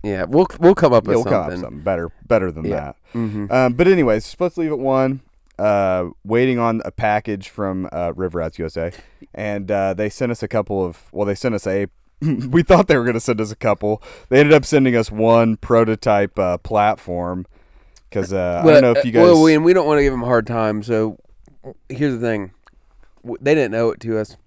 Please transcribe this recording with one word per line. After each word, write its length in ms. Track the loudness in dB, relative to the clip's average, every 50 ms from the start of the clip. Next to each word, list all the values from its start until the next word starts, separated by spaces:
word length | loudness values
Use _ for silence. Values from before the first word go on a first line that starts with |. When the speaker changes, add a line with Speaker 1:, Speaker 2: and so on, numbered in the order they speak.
Speaker 1:
Yeah, 220 | -6 -6 -4 -4 -4
we'll, 220 | 0 0 0 0 0 -2 2
we'll 160 | 4 4 4
come 200 | 6 4 4 4
up 100 | 2 2
Speaker 2:
Yeah, 40 | 2
Speaker 1:
with 80 | -2
Speaker 2:
we'll 80 | 0 0
come 100 | 0 -2
up 60 | -2
Speaker 1:
something. 140 | -2 -4 -8 -8
Speaker 2:
with 20 | -10
something 160 | -12 -14 -8 -4
better, 260 | -4 -4 -2 -4 -8 -12 _ -4
better 240 | 0 0 0 2 2
than 140 | 0 0 0
Speaker 1:
Yeah. 100 | -4 -6
Speaker 2:
that. 220 | -6 -6 -10 -14 _ _ _
Speaker 1:
Mm-hmm. 400 | _ -6 -6 -6 -6 -8 -6 -2
Speaker 2:
Um, 220 | 0 2 2 2 2
but 120 | 2 2
anyways, 380 | 2 4 4 2 2 0 -2 -2
supposed 300 | -8 -6 _ -4 -4 _
to 80 | -4
leave 100 | -6 -4
at 60 | -4 -4
one. 420 | -2 -2 0 0 0 -2 -4 -6 _ _ _ _ _ _ _ -2
Uh, 500 | 0 0 2 2 2 0 0 -2 -4 -6 -10 _ _
waiting 340 | -2 0 0 2 0 0 0
on 220 | -2 -2 -2 -4 -6
a 40 | -8
package 600 | -8 -4 -2 0 -2 -2 -2 -4 -8 -8 -10 -16
from, 360 | -10 -8 -6 -6 -6 -6 -8 -8
uh, 220 | -8 -6 -6 -6 -6
River 220 | -6 -6 -6 -4 -6
Rats 200 | -6 -6 -8 -8
U 60 | -10
S 140 | -8 -6 -6
A, 120 | -8 -8 -8 -12 -20 _ _ _ -20 _ _
and, 360 | -10 -8 -8 -6 -8 -6 -4
uh, 220 | -2 -2 -2 -2
they 160 | -2 -4 -6 -6
sent 240 | -4 -6 -6 -6
us 100 | -6 -6
a 60 | -8 -6
couple 340 | -4 -4 -4 -4 -4 -4
of, 200 | -4 -6 -6 -14 -20 _
well, 140 | -6 -4 -4
they 80 | -4 -4
sent 200 | -4 -4 -4 -4
us 120 | -4 -4
a, 200 | -4 -4 -4 -4 -6 _ _ _
<laughs> 180 | _ _ _
we 400 | -4 -4 -4 -4 -4 0 0 0
thought 260 | 4 4 4 4 4 4
they 80 | 2
were 80 | 2 2
gonna 160 | 0 -2 -2
send 220 | -2 -2 -2 -2
us 100 | -4 -6
a 40 | -8
couple. 460 | _ -2 -2 0 0 0 -4 -4 -4 -6 -20 -20 -20 -6 2
They 100 | 4 4
ended 140 | 6 6 6
up 100 | 4 4
sending 320 | 2 2 2 2 4 2
us 140 | 0 0 -2
one 460 | -2 0 2 4 4 4 4 2 0 -4
prototype, 800 | -2 2 4 4 4 2 0 -2 0 2 2 2 2 -2 _ -2
uh, 180 | -2 -2 -2
platform, 880 | -4 _ -4 0 0 2 2 0 -2 -8 -10 -8 -8 -6 -6 -8 -10 -10 _ _ _ _ _ _ -20 _ _ _ -20 _ _
'cause, 220 | -6 -6 -6 -4
uh, 280 | -4 -4 -2 -2 -2 2
I 20 | 4
Speaker 1:
But, 160 | 6 6 6
Speaker 2:
don't 140 | 6 6 2
know 40 | 2
if 60 | 0
you 60 | 0 2 4
Speaker 1:
uh, 20 |
well, 120 | 6 6 8
Speaker 2:
guys 100 | 6 6
Speaker 1:
we, 100 | 6 4
and 80 | 4
we 120 | 4 4 4
don't 120 | 4 2
wanna 140 | 2 2 2
give 120 | 2 0 -2
'em 80 | -2
a 40 | -2
hard 200 | 0 0 0 0
time. 360 | -2 -4 -2 -2 -2 -2 -4
So 360 | -4 -4 -2 -2 -2 -2 -6 _ _ _ -20 _ -20 -20 _ -20 -20 -20 -20 _ _ _
here's 240 | -8 -4 -2 -2 -2
the 60 | -2 -4
thing, 260 | -4 -4 -4 -6 -10 _ _ _ _ _ _ _ _ _ _ -20 _ _ _
w-, 140 | _ -14 -12 -6
they 160 | -2 0 0
didn't 200 | 2 0 -2 -2
owe 160 | -2 -2 -2
it 100 | -2 -4
to 160 | -8 -6 -4 -4
us. 200 | -6 -8 -12 -20 _